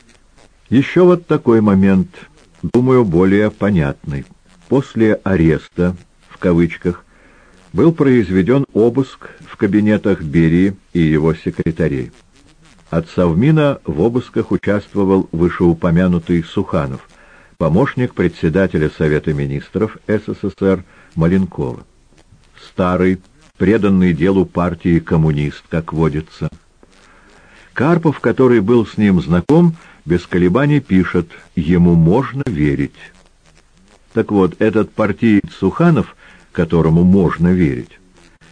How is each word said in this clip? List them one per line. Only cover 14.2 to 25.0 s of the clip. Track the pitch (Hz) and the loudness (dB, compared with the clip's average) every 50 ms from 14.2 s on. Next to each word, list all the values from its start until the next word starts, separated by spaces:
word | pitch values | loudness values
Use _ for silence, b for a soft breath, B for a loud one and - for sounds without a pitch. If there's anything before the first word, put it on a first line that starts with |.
| 123 - - 113 110 - | -6 -6 -6 -6 -4 -4
участвовал | 107 90 - 104 101 101 - - - 98 101 95 98 95 87 - - | -4 -6 -2 -2 -4 -4 -4 -8 -4 -4 0 2 2 0 0 -2 -4
вышеупомянутый | 82 85 87 85 - 90 87 82 82 - 87 82 87 92 92 87 85 82 - 90 85 82 | -2 -2 -2 -2 0 0 0 0 0 -2 0 0 2 2 2 0 -2 -2 -2 -2 -2 -2
Суханов, | - - 107 98 - - 85 73 67 64 64 - _ b b b b b b b b b | -4 -6 -6 -6 -4 -4 -6 -6 -6 -8 -12 -16 _ b b b b b b b b b
помощник | - 87 80 76 98 139 139 - - 123 120 - | -4 -2 0 0 0 0 0 -2 -4 -6 -6 -4
председателя | - 92 87 - - - 85 76 92 98 87 - 82 76 76 | -2 -2 -2 -2 -2 -4 -2 0 0 0 0 0 -2 -2 -2
Совета | - - 87 78 76 76 - 85 76 | -2 -2 -2 0 0 -2 -2 -4 -4
министров | 71 71 69 67 71 - - - - 110 107 - - _ | -4 -4 -6 -6 -8 -10 -8 -6 -4 -4 -4 -6 -10 _
С | - 104 104 - - | -6 -6 -4 -4 -6
С | 104 - - | -12 -8 -8
С | 101 - - 98 | -10 -8 -2 -2
Р | 95 95 90 90 b b b b b b | 0 0 -2 -4 b b b b b b
Маленкова. | 82 80 85 90 95 95 85 - - 73 64 60 - - _ _ _ _ _ _ _ _ _ _ _ _ _ _ - - - | -2 0 0 2 0 -2 -2 -6 -8 -8 -8 -8 -12 -16 _ _ _ _ _ _ _ _ _ _ _ _ _ _ -20 -20 -16
Старый, | - - 92 90 90 85 90 92 95 92 - - _ _ _ _ _ - | -6 -4 -2 0 0 0 0 0 0 -2 -6 -18 _ _ _ _ _ -4
преданный | 95 92 107 113 98 101 98 92 90 90 85 | 0 0 0 2 2 2 2 2 2 2 0
делу | 71 80 95 98 98 90 | 0 0 0 2 0 0
партии | 82 - 87 85 90 85 82 - 92 85 | -2 -2 -4 -4 -4 -4 -4 -2 0 0
коммунист, | 80 | 0